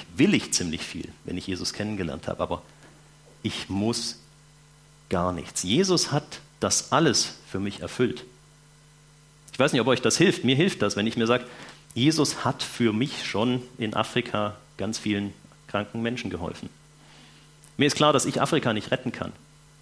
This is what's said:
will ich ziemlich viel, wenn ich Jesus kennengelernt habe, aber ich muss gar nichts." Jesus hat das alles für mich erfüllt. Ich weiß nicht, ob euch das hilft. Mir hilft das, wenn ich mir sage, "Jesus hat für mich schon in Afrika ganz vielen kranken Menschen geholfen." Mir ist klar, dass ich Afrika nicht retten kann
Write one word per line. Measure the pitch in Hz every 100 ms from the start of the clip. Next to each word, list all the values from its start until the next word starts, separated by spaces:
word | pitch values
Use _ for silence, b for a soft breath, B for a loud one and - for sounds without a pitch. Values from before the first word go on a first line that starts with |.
| - 85
will | 185
ich | 151 -
ziemlich | - 87 80
viel, | - 85 80 - -
wenn | 90
ich | -
Jesus | 90 90
kennengelernt | - 104 104 85 69 -
habe, | 85
aber | 87 87 B B B B B - - -
ich | 107 - -
muss | 98 110 117 117 - - - - - - - - - -
gar | 92 90
nichts." | 87 - -
Jesus | 90 131 190 170 -
hat | 147 - - - -
das | 101 - -
alles | 131 160 101 - - -
für | 95
mich | 98 -
erfüllt. | 78 - 123 - - - - - - - - - - - - - -
Ich | -
weiß | 135
nicht, | 135
ob | 113
euch | 120
das | 113 -
hilft. | 165 -
Mir | 117 135
hilft | 196 -
das, | 104 104
wenn | 110
ich | 117
mir | 113
sage, | 123 - B B B B
"Jesus | 113 139 156 139 -
hat | 127 -
für | - - 117
mich | 107 143 -
schon | - 98 120 123 123 -
in | 110
Afrika | 107 110 123 120 107 104 98 - -
ganz | 98 110
vielen | 110 101 101 - - - -
kranken | 101 104 117
Menschen | 117 123 98
geholfen." | 87 85 85 - - - B B B B B B B - -
Mir | 143
ist | -
klar, | 151
dass | 139 -
ich | 123
Afrika | 131 160 123
nicht | 107 -
retten | 135 120
kann | - - - - - - -